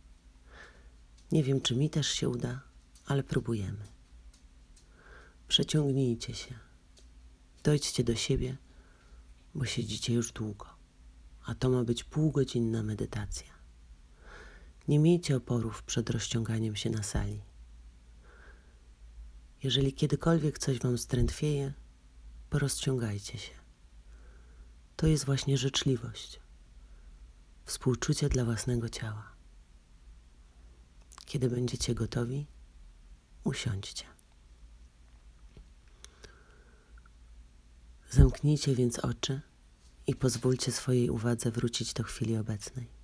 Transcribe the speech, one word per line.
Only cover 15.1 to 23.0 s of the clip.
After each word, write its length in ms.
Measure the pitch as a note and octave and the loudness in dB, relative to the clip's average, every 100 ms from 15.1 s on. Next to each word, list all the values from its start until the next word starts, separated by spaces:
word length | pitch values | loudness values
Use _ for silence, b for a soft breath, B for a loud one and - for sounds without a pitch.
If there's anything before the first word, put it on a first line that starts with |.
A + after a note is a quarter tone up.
| F3 F3 C3 | 6 4 0
oporów 460 | - A#2+ A2+ - | 2 -2 -2 -6
przed 280 | - A#2+ A2+ | -4 -2 0
rozciąganiem 680 | A2+ - A#2 A2 A2+ A2+ G#2 | -2 -2 -2 -2 -2 -2 -2
się 140 | A2+ | -2
na 120 | A2 | -2
sali. 400 | G2+ G#2 G2+ G#2 - - - - - - - - B B B B B B B - - - - - - - | -2 -2 -4 -6 -12 -20 -20 -20 -20 -20 -20 -20 B B B B B B B -20 -20 -18 -18 -18 -20 -6
Jeżeli 300 | C3+ C#3 C3+ | 0 2 2
kiedykolwiek 680 | - C#3+ D3 E3 E3 D3 - | 2 0 2 4 4 2 0
coś 200 | - B2 | -2 0
wam 200 | B2+ A#2+ | 0 0
zdrętwieje, 720 | - B2 B2 - D3+ C#3+ C#3 C#3 - - - - - - - | 0 2 2 2 0 0 -2 -8 -18 -20 -20 -20 -20 -20 -2
porozciągajcie 880 | C#3+ C#3 - C#3+ B2+ | 0 0 0 0 0